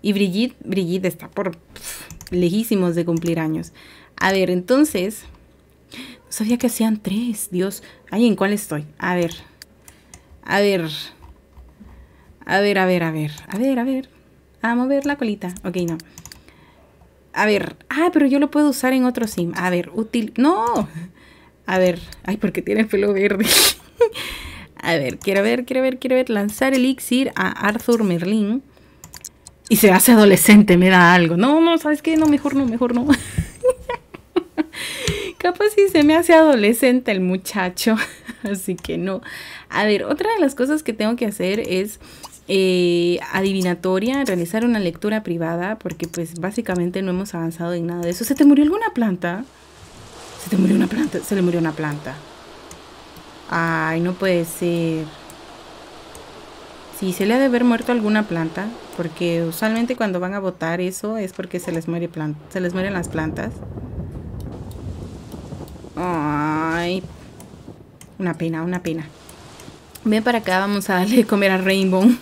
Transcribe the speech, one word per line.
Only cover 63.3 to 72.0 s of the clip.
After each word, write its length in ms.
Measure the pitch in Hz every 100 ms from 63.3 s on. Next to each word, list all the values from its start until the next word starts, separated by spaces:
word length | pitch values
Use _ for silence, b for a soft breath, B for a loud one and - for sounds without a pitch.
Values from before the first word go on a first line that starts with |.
| 139 113 - - - - - - - - - - - - - - - - - - - - - - - - -
Ay, 1080 | 180 165 151 147 151 156 160 165 175 185 185 - - - - - - - - - - -
una 140 | 185
pena, 300 | 160 165 165
una 200 | 165 180
pena. 240 | 175 160 156 - B B B B B B - -
Ven 200 | 226 214
para 140 | 226 240
acá, 220 | 208 185
vamos 280 | 196 202 196
a 60 |
darle 220 | 185 190 247
de 100 | 214
comer 240 | 208 196
a 80 | 190
Rainbow. 460 | 190 190 190 185